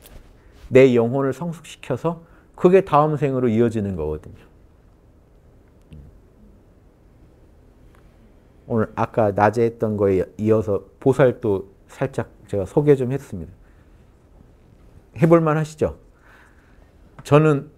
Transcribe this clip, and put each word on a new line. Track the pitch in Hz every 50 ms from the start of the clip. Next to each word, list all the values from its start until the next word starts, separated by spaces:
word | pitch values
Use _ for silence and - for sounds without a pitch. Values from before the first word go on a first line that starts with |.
| - - - - - - - _ _ - - - - -
내 | 123 127 135 135 120
영혼을 | 113 113 117 127 139 135 135
성숙시켜서 | 127 - 170 175 160 - - - - - - - 135 - - 165 170 - - - - - _ _ _
그게 | - - 180 185 190
다음 | 190 - 151 143 151 156 151
생으로 | 139 151 139 135 127 127 120
이어지는 | 107 113 117 117 110 110 101 101 95
거거든요. | 78 76 76 76 78 - - - - - - _ _ _ _ _ _ _ _ _ _ _ _ _ _ _ _ _ _ _ _ _ _ _ _ _ _ _ - 80 73 71 - - - _ _ _ _ - - - _ _ _ _ _ _ _ _ _ _ _ _ _ - - _ _ _ _ _ _ _ _ _ _ - - - - - - _ _ - _ _ _ _ _ _ _ _ -
오늘 | 123 113 107 - -
아까 | - 113 - - 123 110 104
낮에 | 98 104 104 107 104 120 117
했던 | 117 117 - 117 107 107
거에 | 101 104 98 95 90 85 - -
이어서 | - 107 107 110 110 95 104 98 90 - - _ -
보살도 | - 135 127 - 139 123 117 - - 107 98 95 - - - _ _ -
살짝 | - - 135 131 - 120 113 - - - -
제가 | - - 101 92
소개 | - - 151 147 147 143
좀 | 131 127 135
했습니다. | 135 139 - - - 90 82 - - - - - _ - _ _ - - _ _ _ _ _ _ _ - - - _ _ _ _ _ _ - - - - - _ - 113
해볼만 | 160 165 170 170 165 156 151
하시죠? | 156 156 151 - - 110 78 - - - _ _ _ _ - - - _ _ _ _ _ _ _ _ - _ _ _ - - _ - -
저는 | - 143 151 156 156 143 135 - - -